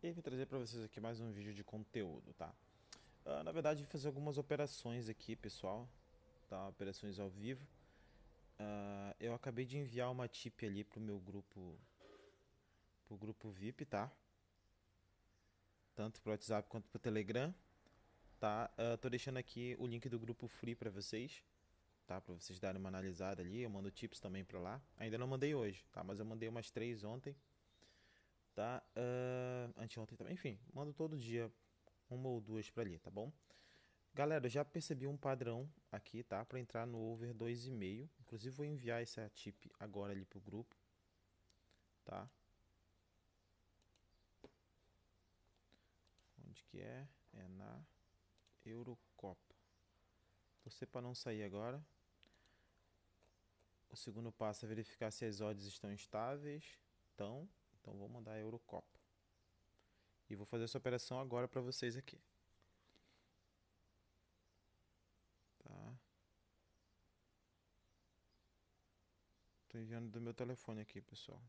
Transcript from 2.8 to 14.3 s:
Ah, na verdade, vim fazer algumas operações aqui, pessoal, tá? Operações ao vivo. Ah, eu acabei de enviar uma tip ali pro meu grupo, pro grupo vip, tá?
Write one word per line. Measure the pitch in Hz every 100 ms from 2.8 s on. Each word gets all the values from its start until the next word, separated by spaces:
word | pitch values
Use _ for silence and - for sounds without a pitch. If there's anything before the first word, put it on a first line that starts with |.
| - - - - -
Ah, | 143
na | 160
verdade, | 160 147 151
vim | 143
fazer | 151 139
algumas | 139 147 143
operações | 143 147 147 - 120 120 113
aqui, | 110 - 113
pessoal, | 107 - 95 104 123 - - - - - -
tá? | 95 98
Operações | 92 98 98 107 95
ao | 98
vivo. | 95 107 131 143 - - - - - - - - -
Ah, | 107 104 101 101 101 -
eu | 117
acabei | 117 - 117 127
de | 139
enviar | 139 120 123
uma | 127 120
tip | - - -
ali | 110 98
pro | 104 -
meu | 110 101
grupo, | 92 101 95 - 90 80 - - - - - - - - - - - _
pro | - 104
grupo | 104 107 110
vip, | 95 101 131
tá? | 147 101 117 - -